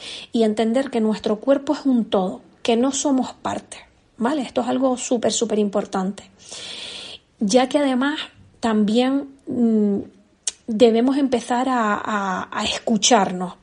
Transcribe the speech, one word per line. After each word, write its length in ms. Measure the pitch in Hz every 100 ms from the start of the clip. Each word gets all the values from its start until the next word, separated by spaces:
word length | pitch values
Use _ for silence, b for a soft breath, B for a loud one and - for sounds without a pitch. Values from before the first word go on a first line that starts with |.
| B B B
y 120 | 240
entender 460 | 220 214 226 233 269
que 80 | 233
nuestro 420 | 214 202 220 214
cuerpo 340 | 262 277 277
es 100 | 285
un 220 | 277 247 208
todo, 340 | 208 185 - - _
que 120 | -
no 160 | 226 262
somos 440 | 269 302 262 240
parte, 420 | - - - - - - _ _ -
¿vale? 240 | 226 311
Esto 220 | 233 -
es 60 | 240
algo 280 | 254 262 247
súper, 340 | - 247 226
súper 280 | 202 220 208
importante. 640 | 208 208 202 196 185 202 - B B B B B B B B B _ -
Ya 300 | 202 247 262
que 80 | 294
además 420 | 285 254 277 302 - - - _
también, 680 | 233 214 208 226 254 277 277 - -
mm, 520 | 254 233 220 208 196 - - _ _ - - -
debemos 500 | 214 240 226 247 269
empezar 500 | 269 240 - 240 262
a, 240 | 254 214 208
a, 460 | - 214 196 185 -
a 140 | 214
escucharnos, 920 | 214 - - 220 - 233 185 180 180 -